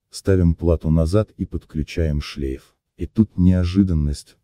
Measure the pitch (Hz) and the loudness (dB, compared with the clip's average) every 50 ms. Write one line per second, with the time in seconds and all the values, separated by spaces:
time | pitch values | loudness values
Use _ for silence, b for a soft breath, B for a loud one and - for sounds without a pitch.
0 | _ _ - - - - 95 92 87 82 82 - 85 85 82 80 - 78 80 82 | _ _ -16 -6 0 0 2 4 4 2 2 0 0 0 0 0 0 0 0 0
1 | 80 80 92 107 107 _ _ - - - - 80 - _ - 76 71 - - - | 0 2 0 0 -2 _ _ -10 -10 -8 -8 -12 -12 _ -8 -8 -8 -6 -4 -4
2 | 82 78 73 73 71 - - 73 67 65 65 - _ _ _ _ _ _ _ - | -2 -2 -2 -4 -6 -8 -10 -8 -8 -8 -8 -10 _ _ _ _ _ _ _ -12
3 | 85 - - - 110 - - - 87 92 92 90 90 87 90 98 101 92 85 78 | -12 -6 0 0 0 0 2 2 2 4 4 2 0 0 2 2 2 2 2 0
4 | 73 73 71 - - _ _ _ | 0 -2 -4 -6 -10 _ _ _